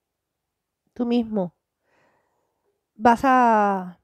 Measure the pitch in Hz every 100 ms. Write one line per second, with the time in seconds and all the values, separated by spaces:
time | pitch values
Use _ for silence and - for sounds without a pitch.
0 | _ _ _ _ _ _ _ _ _ -
1 | 240 240 226 214 180 - _ _ _ _
2 | _ _ _ _ _ _ _ _ _ -
3 | 233 233 277 254 240 214 202 190 180 -